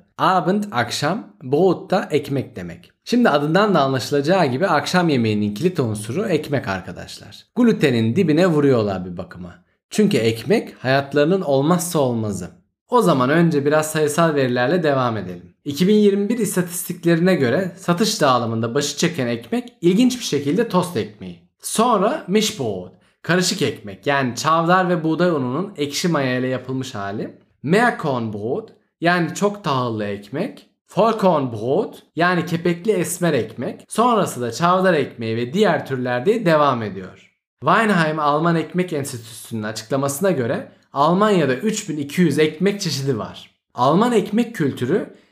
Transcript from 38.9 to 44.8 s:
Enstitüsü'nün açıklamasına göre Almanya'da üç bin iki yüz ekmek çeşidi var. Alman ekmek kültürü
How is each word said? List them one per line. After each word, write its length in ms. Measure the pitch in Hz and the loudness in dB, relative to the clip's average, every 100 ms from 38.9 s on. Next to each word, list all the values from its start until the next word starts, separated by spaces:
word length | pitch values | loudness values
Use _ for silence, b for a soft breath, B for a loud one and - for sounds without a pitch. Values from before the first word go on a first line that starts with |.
Enstitüsü'nün 720 | 156 131 120 110 - - 113 | -4 -6 -10 -14 -18 -10 -8
açıklamasına 680 | 107 110 - 139 143 139 196 | -6 -8 -4 -2 -2 0 0
göre 420 | 151 117 175 - B B | 0 -2 -4 -8 B B
Almanya'da 600 | 135 151 185 208 190 143 | 0 2 4 4 2 2
üç 340 | 127 220 214 - | 0 -2 -4 -6
bin 80 | 151 | -8
iki 260 | 139 - | -6 2
yüz 160 | 170 139 | 2 4
ekmek 420 | 151 156 190 202 | 0 2 -2 -2
çeşidi 380 | 165 131 135 113 | -4 -4 -2 -2
var. 320 | 87 87 - _ _ | -4 -12 -20 _ _
Alman 380 | - 127 170 240 | 0 2 4 4
ekmek 420 | 233 - 214 226 | 2 0 0 -2
kültürü 600 | - 143 - | 0 -2 -2